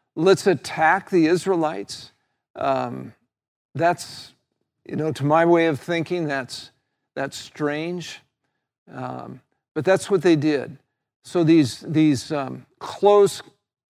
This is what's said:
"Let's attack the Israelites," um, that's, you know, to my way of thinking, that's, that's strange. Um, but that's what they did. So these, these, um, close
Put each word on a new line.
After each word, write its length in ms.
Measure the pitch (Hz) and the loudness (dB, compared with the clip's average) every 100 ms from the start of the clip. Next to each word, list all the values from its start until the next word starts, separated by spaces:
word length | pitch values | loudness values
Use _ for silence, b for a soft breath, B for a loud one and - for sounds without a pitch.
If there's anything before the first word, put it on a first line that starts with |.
| _ - | _ 0
"Let's 300 | 175 202 - | 2 4 2
attack 640 | 302 - - 160 190 - | 0 -4 0 2 2 0
the 160 | 185 156 | 2 4
Israelites," 840 | 180 190 180 156 98 202 - - _ _ _ _ - | 2 0 -2 -2 -6 -12 -14 -18 _ _ _ _ -6
um, 560 | 139 131 123 131 131 - _ _ _ _ _ | -4 -2 -4 -8 -14 -18 _ _ _ _ _
that's, 580 | 131 170 175 - - - _ _ _ _ _ - | -2 0 -2 -8 -18 -20 _ _ _ _ _ -10
you 100 | 147 | -6
know, 160 | 156 | -4
to 100 | 123 | -2
my 220 | 139 160 | 2 4
way 220 | 170 170 165 | 4 4 4
of 140 | 139 | -2
thinking, 440 | - 170 151 180 | -4 -4 -4 -4
that's, 460 | 151 139 120 - - _ _ _ _ | -4 -6 -8 -14 -18 _ _ _ _
that's 220 | - 139 - | -10 -10 -10
strange. 840 | - - 151 147 165 180 156 - _ _ _ _ _ _ _ | -18 -6 -4 -4 -6 -8 -12 -18 _ _ _ _ _ _ _
Um, 520 | 127 127 127 117 127 _ _ _ | -14 -12 -12 -14 -18 _ _ _
but 100 | - | -4
that's 260 | 151 190 - | 2 0 2
what 120 | 190 | 0
they 120 | 175 | 4
did. 440 | 156 156 143 120 - _ _ _ _ | 2 2 -2 -6 -16 _ _ _ _
So 200 | - 180 | -6 0
these, 360 | 160 165 127 - | 4 4 4 -2
these, 520 | - 156 156 127 - | -4 2 2 2 -4
um, 320 | 151 131 131 - _ | -8 -8 -12 -18 _
close 640 | - - 202 208 202 - - _ _ _ | -14 2 6 6 6 2 -16 _ _ _